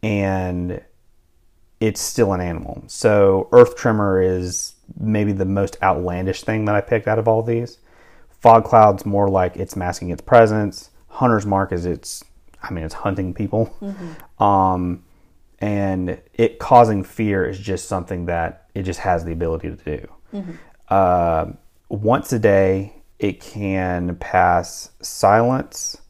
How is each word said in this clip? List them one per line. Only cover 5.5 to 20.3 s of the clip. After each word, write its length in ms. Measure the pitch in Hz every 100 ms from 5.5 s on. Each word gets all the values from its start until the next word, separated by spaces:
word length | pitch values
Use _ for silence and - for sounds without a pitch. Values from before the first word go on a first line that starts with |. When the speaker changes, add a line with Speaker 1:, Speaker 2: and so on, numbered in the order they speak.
| 98 98 -
Speaker 1:
outlandish 600 | 98 87 90 87 95 92
thing 220 | - 110
that 100 | 104
I 60 | 104
picked 260 | - 113 107
out 120 | 110
of 100 | 110
all 140 | 110
these. 360 | 113 117 120 - _ _ _ - - _
Fog 240 | 117 113
Cloud's 400 | 110 117 107 98
more 240 | 107 101 101
like 280 | 95 90 -
it's 200 | 95 -
masking 340 | 90 87 90
its 120 | 82
presence. 680 | - 120 113 107 156 - - _ _
Hunter's 380 | - 123 110 101
Mark 260 | 98 98
is 140 | 90 87
it's, 380 | 82 - - - _ _ -
I 100 | -
mean, 120 | 87
it's 100 | 80
hunting 400 | - 104 95 92
people. 420 | 87 101 107 113 -
Speaker 2:
Mm-hmm. 640 | 202 196 175 160 - _
Speaker 1:
Um, 600 | 101 98 95 92 90 87 _ _ _ _ _ _
and 600 | 104 104 98 92 90 - _
it 240 | - 113 -
causing 420 | - 123 117 101
fear 420 | 95 - 110 98
is 140 | 92 95
just 300 | 101 92 -
something 380 | 95 87 90 87
that 420 | 85 80 78 _
it 80 | 95
just 180 | 92 87
has 240 | 95 87
the 80 | 85
ability 380 | 82 82 80 82
to 60 | 80
do. 320 | - 76 - - -